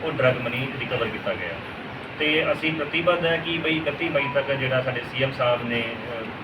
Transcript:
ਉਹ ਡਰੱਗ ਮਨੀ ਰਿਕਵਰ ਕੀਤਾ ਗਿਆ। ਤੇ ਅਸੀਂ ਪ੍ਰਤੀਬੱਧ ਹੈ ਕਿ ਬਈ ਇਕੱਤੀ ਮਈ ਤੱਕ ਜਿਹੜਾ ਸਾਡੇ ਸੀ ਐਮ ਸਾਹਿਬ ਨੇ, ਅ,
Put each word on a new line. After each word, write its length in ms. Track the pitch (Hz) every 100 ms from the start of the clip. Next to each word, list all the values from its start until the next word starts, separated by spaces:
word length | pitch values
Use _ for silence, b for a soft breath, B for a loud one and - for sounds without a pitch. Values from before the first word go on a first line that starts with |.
ਉਹ 80 | 160
ਡਰੱਗ 260 | 131 127 123
ਮਨੀ 300 | 120 123 - -
ਰਿਕਵਰ 280 | - 123 113
ਕੀਤਾ 260 | 101 104
ਗਿਆ। 160 | 95 - - - - - - - -
ਤੇ 320 | 151 156 151
ਅਸੀਂ 220 | 139 160
ਪ੍ਰਤੀਬੱਧ 520 | 156 143 165 170 175 165
ਹੈ 160 | 165 165
ਕਿ 120 | 165
ਬਈ 200 | 160 160
ਇਕੱਤੀ 320 | 156 139 170
ਮਈ 140 | 151 135 139
ਤੱਕ 160 | 139
ਜਿਹੜਾ 300 | 135 131 127
ਸਾਡੇ 200 | 127 120 120
ਸੀ 120 | 123
ਐਮ 80 | 135
ਸਾਹਿਬ 320 | 135 127 120
ਨੇ, 180 | 120 117
ਅ, 420 | 113 113 110 117 113 -